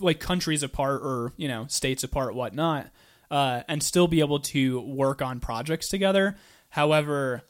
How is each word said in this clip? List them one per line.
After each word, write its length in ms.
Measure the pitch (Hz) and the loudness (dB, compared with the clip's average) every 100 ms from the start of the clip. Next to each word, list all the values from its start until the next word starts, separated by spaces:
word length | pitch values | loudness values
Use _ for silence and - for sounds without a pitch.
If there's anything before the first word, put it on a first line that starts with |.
like, 200 | 185 156 | 0 0
countries 420 | - 180 170 156 | 0 -2 0 0
apart 380 | 139 - 139 139 | -2 -2 -2 -2
or, 300 | 135 127 120 - | -2 -4 -4 -6
you 120 | 151 | -6
know, 180 | 117 123 | -6 -4
states 360 | - 135 131 | -2 -2 -2
apart, 300 | 127 143 127 | -2 -2 -2
whatnot, 540 | 113 120 113 165 151 - _ _ _ - | -4 -6 -2 0 0 -6 _ _ _ -4
uh, 320 | 147 135 120 - | 0 2 0 -4
and 140 | 151 | -4
still 240 | - 180 175 | 0 4 4
be 120 | 165 | 4
able 200 | 147 143 | 2 2
to 400 | - 143 131 127 | 0 2 2 0
work 420 | 123 135 135 135 | -4 0 0 0
on 180 | 131 123 | -4 -4
projects 480 | - 113 151 160 - | -6 -6 -4 -4 -2
together. 480 | 196 190 196 196 196 - - _ | 0 2 4 2 -2 -14 -20 _
However, 720 | - 151 151 147 143 135 120 - | 0 4 4 2 -2 -2 -4 -8